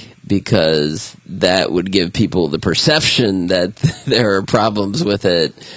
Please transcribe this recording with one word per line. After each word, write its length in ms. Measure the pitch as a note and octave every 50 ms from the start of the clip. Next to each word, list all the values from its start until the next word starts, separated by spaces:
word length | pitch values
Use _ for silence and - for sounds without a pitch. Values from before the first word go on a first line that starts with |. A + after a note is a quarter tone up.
| - - - _ -
because 920 | - G2+ F#2+ - - - G2+ E2 D#2+ D#2+ D2+ D2+ D2+ D#2 D#2+ - - - - -
that 460 | - F#2 F#2+ - F2+ F#2 F#2+ F2 - -
would 180 | F2+ F2 F#2+
give 220 | F#2+ G2 F2+ E2+ -
people 360 | - A2 F#2+ - F#2 E2+ D2+
the 100 | D2 -
perception 880 | - G2 E2 - - - D3+ D#3 D3+ - - - B2+ G#2+ G2 F#2+ F2+
that 280 | F2 F#2 F2+ F2 F2+ A2
<laughs> 300 | - - E3 - - -
there 300 | - B2 A2 A#2+ G#2+ G2
are 60 | F#2+ F#2
problems 600 | - - A#2 G#2 A2+ G#2 G#2 G2+ G2 G2+ D#3 F3
with 220 | C#3 G#2 G2 -
it. 300 | G2 F2 E2+ D#2+ D2 - - - - -